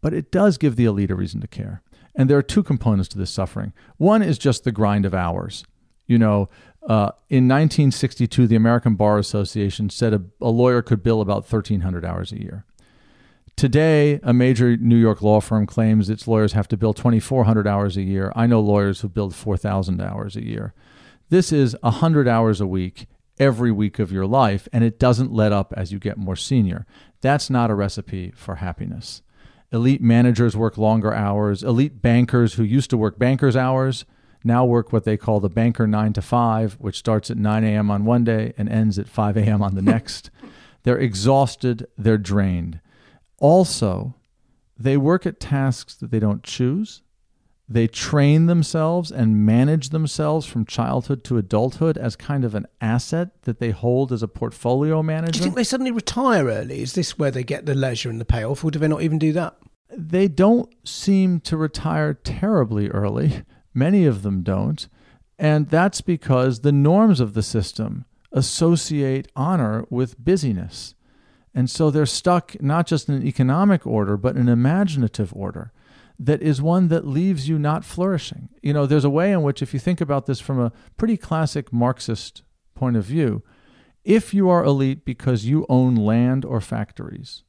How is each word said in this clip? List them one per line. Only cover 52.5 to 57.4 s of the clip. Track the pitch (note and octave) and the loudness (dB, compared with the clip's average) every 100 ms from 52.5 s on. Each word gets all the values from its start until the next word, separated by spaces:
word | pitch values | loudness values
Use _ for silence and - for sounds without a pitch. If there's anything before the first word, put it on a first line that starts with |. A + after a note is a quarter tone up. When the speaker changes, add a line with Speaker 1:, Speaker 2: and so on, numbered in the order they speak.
| G#2 | -4
Speaker 1:
an | - _ | -10 _
asset | A2+ A#2+ - E3 F3 _ | -2 -2 -2 -6 -6 _
that | - A#2 | -8 -6
they | A#2+ | -4
hold | G#2 A#2+ B2 C3+ | -4 -2 0 -2
as | A#2+ | -4
a | G#2+ | -6
portfolio | - A2+ - A#2+ C3 D3+ D#3 | -6 -10 -6 -2 0 0 0
manager. | D#3 D#3 E3 | -2 -4 -4
Speaker 2:
Do | D#3 | -2
you | |
think | F#3 G#3+ | -2 -2
they | A#3 | -2
suddenly | B3+ C4 | -2 -4
retire | A#3 - - C4 G#3+ C3+ | -4 -6 -2 0 2 0
early? | G#2+ A2+ C3+ | -2 -6 -8
Is | A#2+ | -6
this | F#3 E3 - | -4 -6 -2
where | D3 | -4
they | B2+ | -4